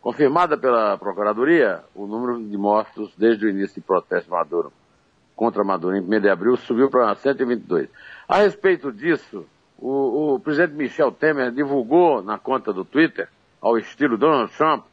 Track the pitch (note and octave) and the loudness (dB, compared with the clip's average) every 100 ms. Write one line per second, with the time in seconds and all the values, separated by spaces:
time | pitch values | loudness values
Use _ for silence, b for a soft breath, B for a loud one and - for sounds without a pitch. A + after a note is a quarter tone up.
0 | - A#2+ C#3+ D#3+ F3 D3 B2+ A#2+ G#2+ G2 | -6 2 2 4 0 0 0 2 0 -2
1 | F#2+ F2+ G#2 G#2+ C3+ E3+ A#2 F2 - - | -6 -4 -2 0 2 4 2 -2 -10 -14
2 | G2+ A2 B2 A#2+ G#2+ G2+ G#2 G#2 G#2 - | -10 -6 -6 -6 -6 -2 2 2 0 -10
3 | G#2 - A2 A2 A2 G2 G2 - - F#2 | -14 0 2 2 0 -2 -6 -8 -2 -2
4 | - F2+ E2+ F2 D#2 E2+ D2 _ _ _ | 0 -6 -4 -4 -2 -4 -6 _ _ _
5 | _ _ _ - A2+ G2+ G2+ F#2+ F2 G2 | _ _ _ -4 -2 0 -2 -2 -2 -2
6 | F2+ G#2+ G2+ F#2 G#2 B2 - A#2 C3+ B2+ | 0 2 2 2 0 0 -2 0 2 2
7 | A2+ G2+ C3+ C3+ B2+ A#2+ - F2 C#2 B | 0 0 -2 -2 -2 -4 -2 -4 -4 B
8 | B B B F#3 G3+ - F#3+ F3 C#3 G#2 | B B B 2 2 2 0 0 -4 -6
9 | D#3 D3+ - G2+ E2+ _ _ _ B2 C#3 | -2 -2 -4 -16 -16 _ _ _ -6 -2
10 | C3+ B2+ D3+ C3 D3+ D3 E3 D3 B2+ - | 0 0 0 -2 -2 0 0 -2 -8 0
11 | C#3 F#2 D#3 D3 B2+ A#2+ C#3+ C#3 A2+ E3 | -2 0 -2 0 -2 -2 -2 -2 2 4
12 | F3 B2+ F#2+ G#2+ - C3 - F#2+ F#2+ C3+ | 4 2 -4 -8 -4 -4 -2 -6 -4 0
13 | D#3+ - F2 _ _ _ G#2+ A#2 - - | 0 -2 -12 _ _ _ 0 0 -2 -2
14 | C#3+ A2+ C#3+ D3 G#2 - D#3 C#3 - | -2 2 2 2 -2 0 0 0 -6